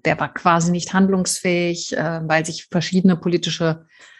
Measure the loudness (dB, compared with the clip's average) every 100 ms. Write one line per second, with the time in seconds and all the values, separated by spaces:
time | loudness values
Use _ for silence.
0 | -2 -2 -4 -2 2 2 2 -2 0 2
1 | 2 2 0 -2 -2 0 0 -4 -6 -4
2 | -4 -4 0 0 0 -8 -4 -4 0 2
3 | 4 2 0 -2 -2 -2 -2 -2 _ _
4 | -20 -20